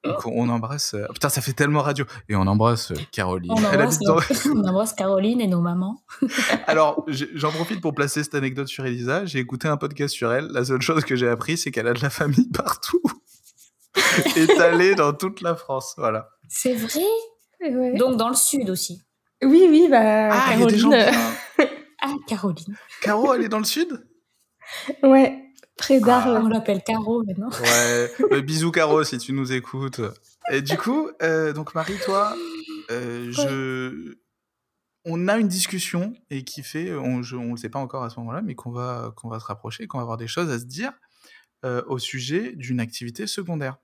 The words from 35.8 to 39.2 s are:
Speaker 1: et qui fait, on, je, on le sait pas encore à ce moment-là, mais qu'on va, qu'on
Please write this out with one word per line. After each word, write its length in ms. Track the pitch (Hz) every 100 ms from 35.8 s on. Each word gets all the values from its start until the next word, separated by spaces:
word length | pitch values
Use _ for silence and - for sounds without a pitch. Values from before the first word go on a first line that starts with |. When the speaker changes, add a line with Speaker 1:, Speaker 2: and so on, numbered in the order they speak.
| - 175 196 240 _
Speaker 1:
et 140 | 135
qui 180 | 131 -
fait, 320 | 135 156 180
on, 280 | 156 131 127
je, 100 | 120
on 160 | 123 120
le 60 | 120
sait 140 | 107
pas 100 | 139
encore 240 | 131 139
à 60 | 117
ce 100 | 117
moment-là, 200 | 117 139
mais 140 | 214
qu'on 160 | 131 120
va, 420 | 120 123 120 117
qu'on 120 | 110